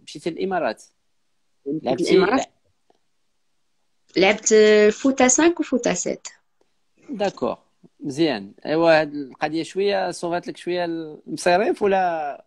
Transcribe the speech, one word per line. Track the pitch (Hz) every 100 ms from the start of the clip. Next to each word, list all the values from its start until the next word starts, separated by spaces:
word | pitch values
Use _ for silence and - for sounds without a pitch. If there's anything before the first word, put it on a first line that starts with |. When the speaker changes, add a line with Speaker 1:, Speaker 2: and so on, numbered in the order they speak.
Speaker 1:
مشيتي | - - 175
للامارات؟ | 160 190 180 131 107 - _ _ _ _ _ _ _ 277
Speaker 2:
مشيت | 311
Speaker 1:
لعبتي | - 370 -
Speaker 2:
للإمارات. | - 180 262
Speaker 1:
لع- | - _ _ _ _ _ _ _ _ _ _ _ _ _ _ _ _ -
Speaker 2:
لعبت، | 190 208 -
آه، | 214 214 214 214
فوتا | - 277 262 254
سانك | 277 339 339
وفوتا | 302 254 180
سات. | 180 - - - - _ _ _ _ _ _ -
Speaker 1:
داكور، | 220 202 - 117 90 _ _ _ _
مزيان. | 147 135 165 113 98 - -
ايوا، | 156 165 156
هاد | 151
القضيه | 147 131 - 151 160
شويه | 160 185 202 196 185
صوبات | - 175 175 175
لك | -
شويه | 175 175 170
المصيريف | 165 156 151 - 156 180 180 247 247
ولا؟ | 202 190 180 165 143 127